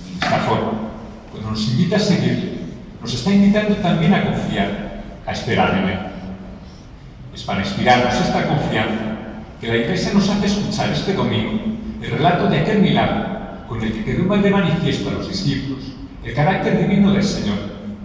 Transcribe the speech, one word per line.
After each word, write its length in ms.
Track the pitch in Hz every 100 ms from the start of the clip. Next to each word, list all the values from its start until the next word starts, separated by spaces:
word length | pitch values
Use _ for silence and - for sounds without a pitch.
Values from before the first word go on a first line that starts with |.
| -
De 160 | - -
esta 140 | -
forma, 320 | - 113 104 - - - - - -
cuando 200 | - 107
nos 180 | 110 107
invita 280 | - - 208
a 20 |
seguirle, 560 | - - - - - - - - - -
nos 140 | -
está 180 | - 196
invitando 440 | 202 202 208 208 208
también 360 | 175 160 165
a 140 | 185 -
confiar, 720 | - - - 98 101 - - - - -
a 40 |
esperar 460 | - - - - -
en 120 | 190
él. 100 | - - - - - - - - - - - - - -
Es 120 | -
para 160 | - -
inspirarnos 560 | - - - 123 123 -
esta 320 | - 120 -
confianza 560 | 139 - 113 110 107 - - - - - -
que 60 | 117
la 100 | 117
Iglesia 360 | 117 180 - 202
nos 120 | 202
hace 200 | 202 196
escuchar 420 | 202 - - -
este 240 | - -
domingo 480 | 185 120 110 107 - - - - -
el 80 | -
relato 400 | - 165 180 202
de 80 | -
aquel 220 | 214 208
milagro 880 | 165 - - - - - - - -
con 140 | 110
el 100 | 110
que 100 | 110
quedó 200 | 107 123
más 180 | 185 202
de 80 | 196
manifiesto 600 | 190 170 156 139 - -
a 40 |
los 140 | - -
discípulos 680 | - 143 139 - - - - - -
el 100 | -
carácter 540 | - 156 196 226 196 170
divino 260 | 202 196
del 100 | -
Señor, 360 | - - - - - - - -